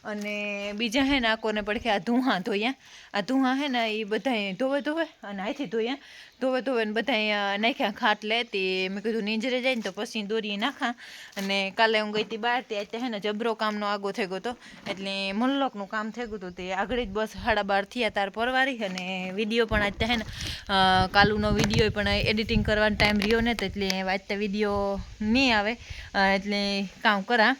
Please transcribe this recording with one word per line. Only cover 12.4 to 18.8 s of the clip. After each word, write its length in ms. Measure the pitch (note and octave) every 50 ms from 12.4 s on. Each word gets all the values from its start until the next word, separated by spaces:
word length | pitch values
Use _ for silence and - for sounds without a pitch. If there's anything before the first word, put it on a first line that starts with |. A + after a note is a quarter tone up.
| G#3+ A#3+ A#3+ B3+ B3
તે 160 | - A3 G3+
આજે 200 | G#3+ - - A3+
હે 100 | A#3+ C4
ને 120 | A3+ G3+
જબરો 340 | F3+ G#3 G#3+ G#3 A3+ A#3 A3
કામનો 320 | G#3+ A3 G#3+ G#3 G#3 G#3
આગો 260 | G3+ G#3 G#3 G3 G3+ F#3+
થઈ 140 | - A3
ગયો 120 | F#3 F#3+ F#3+
તો, 140 | F#3 A#3 B3 A#3 - - - - -
એટલે 460 | - G3+ F3+ G3 G3 G3 G3 G3 G3 G3
મનલોકનું 560 | G#3 A#3+ B3+ C#4 C#4 C#4 C4 - G#3 G3+ F#3
કામ 220 | - A3 G#3+ A3
થઈ 160 | G#3 A3+ B3
ગયું 120 | A3 G#3 G#3
હતું. 140 | F#3 F3+ F3
તે 200 | - F3+ F3+ F#3+
આગળ 280 | F#3 G3+ F#3+ B3 A#3+
જ 80 | B3 G#3
બસ 200 | F#3+ G#3+ A3 G#3+ -
સાડા 280 | G3 F#3 A#3+ A3 G#3 G#3
બાર 220 | G3 G3+ G3 G3
થયા 240 | G3 - B3 A#3+ G#3+
તાર 220 | G#3 G#3+ G3+ G3
પરવારી 480 | F#3 G#3+ A3+ B3 C4 C4 C4 C4+ C4+
અને 260 | A3+